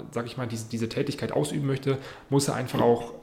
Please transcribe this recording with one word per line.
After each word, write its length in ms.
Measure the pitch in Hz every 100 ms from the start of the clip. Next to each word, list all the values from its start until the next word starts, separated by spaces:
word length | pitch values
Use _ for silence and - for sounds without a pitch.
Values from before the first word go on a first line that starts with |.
| 110
sag 160 | 117 120
ich 100 | -
mal, 100 | 120
diese, 200 | 113 110
diese 200 | 113 113
Tätigkeit 440 | - - - 117
ausüben 340 | 143 151 156 139
möchte, 320 | 135 135 135 - - -
muss 180 | 139 139
er 60 |
einfach 260 | 117 127 127
auch, 320 | 117 117 - -